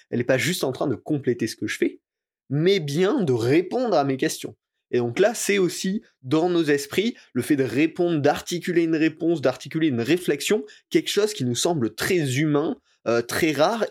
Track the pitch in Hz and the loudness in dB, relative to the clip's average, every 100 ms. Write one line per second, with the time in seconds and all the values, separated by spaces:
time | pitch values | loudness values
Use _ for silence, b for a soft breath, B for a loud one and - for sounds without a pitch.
0 | B 120 120 131 143 180 143 127 156 107 | B -2 0 2 0 -2 -2 -2 -4 -4
1 | - 147 131 117 110 - 107 - - - | -4 -2 -2 -2 -4 -4 -8 -2 -4 -4
2 | _ _ _ _ - 143 175 202 147 147 | _ _ _ _ -6 0 2 2 0 0
3 | 190 277 160 120 117 165 185 240 247 165 | 0 2 0 0 2 2 2 -2 -2 0
4 | 139 131 156 - - - _ _ _ 123 | -2 0 -2 -4 -12 -16 _ _ _ -2
5 | 120 120 208 220 - 202 180 - 190 202 | 0 2 2 0 -2 0 0 -2 -4 -4
6 | b b 127 156 180 170 151 143 - - | b b -2 0 2 2 2 0 0 -2
7 | 226 B B 123 117 143 127 123 160 - | -2 B B -4 0 0 0 0 0 0
8 | 175 156 143 175 - 175 185 170 165 160 | 0 2 2 0 -4 -6 -2 0 2 2
9 | 156 156 165 165 131 - 135 156 160 117 | 0 0 -2 0 0 -2 -6 -2 0 0
10 | 113 180 175 143 - 214 B B _ 165 | 0 0 0 -2 0 -2 B B _ 0
11 | 160 202 214 - 123 120 170 165 107 - | 0 0 0 0 -2 0 0 0 -2 -2
12 | - 180 139 127 156 143 165 - _ _ | 0 0 0 0 2 2 0 -4 _ _
13 | 113 117 117 - 160 143 170 226 196 | 0 0 0 0 0 2 2 2 0